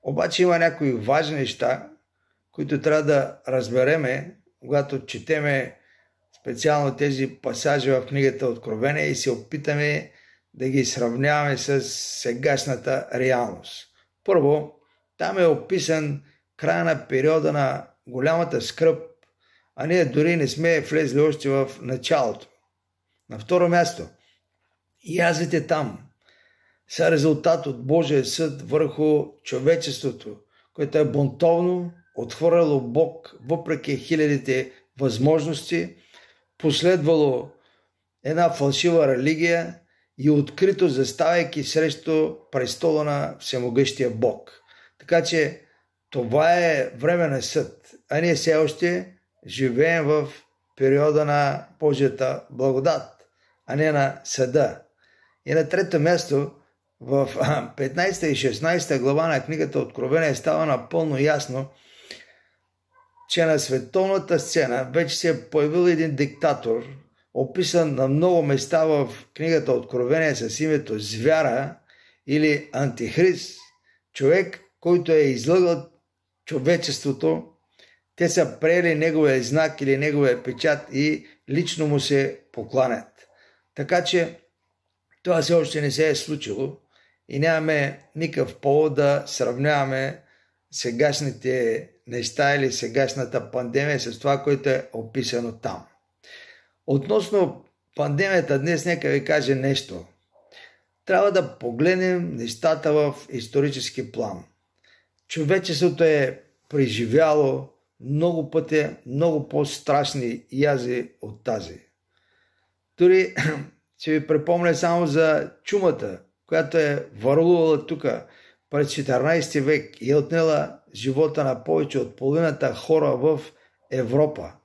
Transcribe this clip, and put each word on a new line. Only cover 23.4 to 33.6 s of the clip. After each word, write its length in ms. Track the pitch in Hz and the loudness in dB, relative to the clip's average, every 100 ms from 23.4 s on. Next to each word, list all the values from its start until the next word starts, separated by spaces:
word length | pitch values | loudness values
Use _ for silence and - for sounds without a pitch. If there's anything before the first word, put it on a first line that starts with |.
| 107 175 175 | -2 2 4
място, 380 | 175 170 - 82 _ _ _ _ _ _ _ _ _ | 2 2 -4 -14 _ _ _ _ _ _ _ _ _
язвите 640 | 185 175 170 160 160 165 143 | -6 0 0 0 0 -2 0
там 320 | 156 127 95 - _ _ _ _ _ _ _ _ | -2 -2 -8 -20 _ _ _ _ _ _ _ _
са 220 | - 165 | 0 2
резултат 560 | 160 156 151 170 165 147 | 4 2 2 2 0 -2
от 200 | 123 127 | -8 0
Божия 380 | 160 147 147 | 0 2 0
съд 460 | 123 - 160 139 110 | 0 -4 -4 -6 -4
върху 540 | 151 151 147 151 151 143 - | 0 0 0 2 2 0 -10
човечеството, 960 | - 127 135 165 147 135 139 113 107 104 _ _ _ | -8 -2 2 2 0 -6 -6 -8 -16 -18 _ _ _
което 240 | - 143 160 | -8 -2 0
е 60 | |
бунтовно, 880 | 147 143 139 - 170 170 180 180 175 - _ - | 2 2 0 2 2 4 2 -2 -6 -12 _ -10
отхвърлило 640 | 117 - 165 170 160 143 | -10 0 4 4 4 2
Бог 540 | 120 127 165 - - - 120 | 0 0 0 -2 -20 -18 -6
въпреки 500 | 165 | -4